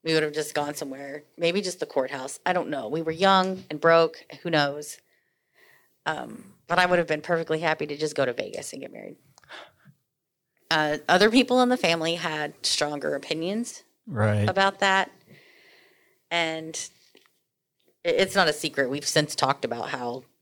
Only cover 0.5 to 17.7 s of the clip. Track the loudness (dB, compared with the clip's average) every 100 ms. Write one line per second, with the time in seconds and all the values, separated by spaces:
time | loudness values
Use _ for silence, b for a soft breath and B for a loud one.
0.5 | -4 -4 -6 -10 -10 -12 -12 -16 -2 0
1.5 | 0 -4 -6 -4 -2 -2 -4 -8 -4 -2
2.5 | 0 -2 -6 -4 -4 -4 2 4 4 4
3.5 | -4 -10 0 6 6 4 0 -20 -12 0
4.5 | 2 2 -2 -12 -16 _ _ _ _ _
5.5 | b b b b _ -6 -6 -8 -16 -20
6.5 | _ _ 2 4 4 2 -2 0 -2 0
7.5 | -2 0 -2 -4 -4 -4 -2 -2 -2 -8
8.5 | -8 -12 -12 -14 -14 -16 -18 _ _ B
9.5 | B B B B _ _ _ _ _ _
10.5 | _ _ 2 2 -2 2 4 6 4 4
11.5 | 4 4 2 2 2 0 -2 -4 -4 -6
12.5 | -6 -4 0 -2 -2 -4 -4 -4 -4 -4
13.5 | -4 -6 -10 _ _ -10 -2 2 2 0
14.5 | 2 2 2 2 2 0 -8 _ b b
15.5 | b b b b b b b _ -2 -2
16.5 | -4 -8 -10 -12 _ _ -20 _ _ _
17.5 | _ _